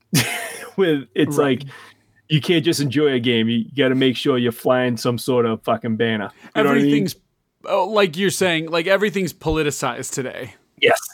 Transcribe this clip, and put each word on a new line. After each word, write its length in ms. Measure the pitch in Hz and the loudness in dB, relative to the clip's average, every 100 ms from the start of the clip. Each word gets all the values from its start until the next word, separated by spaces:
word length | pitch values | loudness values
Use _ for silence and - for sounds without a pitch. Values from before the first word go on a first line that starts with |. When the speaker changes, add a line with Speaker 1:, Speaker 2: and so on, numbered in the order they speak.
| - | -2
Speaker 1:
<laughs> 640 | 139 - - - - - - | -2 -2 -6 -10 -14 -8 0
with, 320 | 185 147 127 | 2 0 -2
it's 220 | - 151 147 | 0 0 2
Speaker 2:
Right. 240 | 139 123 | 2 0
Speaker 1:
like, 100 | 139 - - _ _ _ - | -4 -18 -20 _ _ _ -2
you 120 | 156 | -2
can't 240 | - 175 | 2 2
just 160 | 160 160 | 2 0
enjoy 320 | 143 123 151 | 0 2 2
a 80 | 127 | 2
game. 280 | 120 117 113 | 2 2 2
You 160 | 117 113 127 | 0 -2 0
gotta 180 | 131 | 2
make 220 | 131 135 120 | 4 2 0
sure 200 | 147 127 | 0 0
you're 160 | 120 | 0
flying 440 | 113 143 127 127 117 | -2 0 2 0 -2
some 200 | 127 117 | -2 -4
sort 280 | - 123 117 | 0 0 0
of 160 | 110 | -2
fucking 340 | - 113 120 110 | -2 -2 -2 -2
banner. 340 | 117 110 95 - - - | 0 -2 -6 -12 -8 0
You 80 | |
know 60 | 143 | 2
what 80 | 139 | 4
I 20 | |
mean? 60 | 143 | 2
Speaker 2:
Everything's, 300 | - 185 - _ _ _ _ - | 2 0 -6 _ _ _ _ -2
oh, 200 | 202 185 | -2 2
like 280 | 214 196 156 | 2 0 0
you're 140 | 196 | -2
saying, 400 | - 185 160 160 | 0 0 0 -2
like, 160 | 170 165 | -2 2
everything's 460 | 196 208 185 180 | 2 2 -2 -4
politicized 800 | - 160 156 147 139 135 120 127 | -4 -4 0 -2 -2 -4 -6 -8
today. 420 | - 127 - 123 - _ - | -6 -8 -8 -12 -16 _ 0
Speaker 1:
Yes, 160 | 131 - - | 2 2 -4